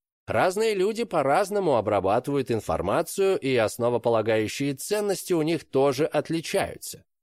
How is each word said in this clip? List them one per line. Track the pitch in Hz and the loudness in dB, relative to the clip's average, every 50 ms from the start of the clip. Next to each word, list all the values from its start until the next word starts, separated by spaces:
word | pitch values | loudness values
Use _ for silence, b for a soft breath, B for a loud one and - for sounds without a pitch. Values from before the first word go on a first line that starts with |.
| _ _ _ _ _ | _ _ _ _ _
Разные | 110 - 113 147 190 180 214 226 226 | -2 0 2 2 2 0 0 0 0
люди | 208 185 185 214 214 226 233 | 0 0 0 0 -2 -2 -4
по-разному | - 180 156 135 135 147 185 208 180 208 202 190 156 131 | -2 0 0 2 4 2 2 2 0 0 0 2 2 2
обрабатывают | 110 98 104 104 98 90 95 107 123 - 147 143 139 123 - | 2 2 2 0 2 2 2 2 0 0 0 -2 -2 0 0
информацию, | 117 104 - - 165 80 82 98 117 160 165 - - 196 196 190 185 - | -2 -2 -2 -2 -2 -2 0 0 0 0 -2 -2 -2 0 2 2 2 0
и | - 135 127 | 0 0 2
основополагающие | 117 107 101 - - 120 123 120 113 - 120 117 110 107 113 110 110 107 101 - - 139 143 | 2 2 0 0 0 0 0 0 0 2 2 2 2 2 2 2 2 0 -2 -2 -4 -4 -4
ценности | 135 - - - 208 214 208 202 180 - - - 180 | -4 -6 -4 -4 -2 -2 0 -2 -2 -2 -2 -2 0
у | 160 | 0
них | 151 160 170 143 - _ | 0 0 -2 -4 -4 _
тоже | - 135 135 143 127 139 156 | 0 2 2 2 2 0 0
отличаются. | - - 151 - - 160 165 - - - 190 117 - - - - - - - - _ _ _ | 0 0 -2 -2 -2 -4 -4 -4 -2 -2 -2 -2 -4 -6 -12 -14 -14 -14 -16 -20 _ _ _